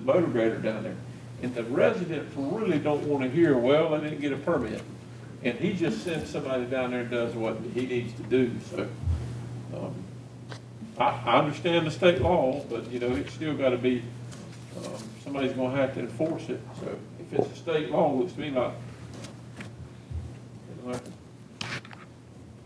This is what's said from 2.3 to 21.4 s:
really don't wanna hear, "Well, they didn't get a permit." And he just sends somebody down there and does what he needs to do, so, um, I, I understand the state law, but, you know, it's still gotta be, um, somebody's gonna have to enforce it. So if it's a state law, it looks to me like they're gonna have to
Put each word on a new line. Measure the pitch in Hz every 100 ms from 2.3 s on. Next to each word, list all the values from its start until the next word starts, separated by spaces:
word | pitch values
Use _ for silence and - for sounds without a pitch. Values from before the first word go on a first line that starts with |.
| 139
really | 139 214 196 151
don't | 151 143 147
wanna | 139 127
hear, | 151 165 127
"Well, | 120 151 165
they | 151 151
didn't | 143
get | 143
a | 131
permit." | - 156 110 110 - - - - - -
And | 123 -
he | 185
just | 185 160 -
sends | 175 156 -
somebody | 165 135 131 120
down | 131 123
there | 123
and | 117
does | 123 117
what | 120 113 110 117
he | 123 127
needs | 123 113
to | -
do, | - 131 120 117 -
so, | - - - - - - - - - - -
um, | - - - - - - - - - - - -
I, | 170 - -
I | 160
understand | 151 - 175 170 156
the |
state | - 180 -
law, | 165 131 131 143 -
but, | 117 117
you | 120
know, | 123 135
it's | -
still | - 156
gotta | 135 131 123
be, | 127 123 - - - - - - - -
um, | - - - -
somebody's | 139 139 127
gonna | 123 127 139
have | 127
to | -
enforce | 120 - 160 156 -
it. | - - -
So | - - - -
if | - -
it's | -
a | -
state | 170 156 147
law, | 151 156
it | 131
looks | 120
to | 117
me | 147
like | 127 117 - - - - - - - - - - - - - - - - - - - -
they're | -
gonna | -
have | -
to | - - - -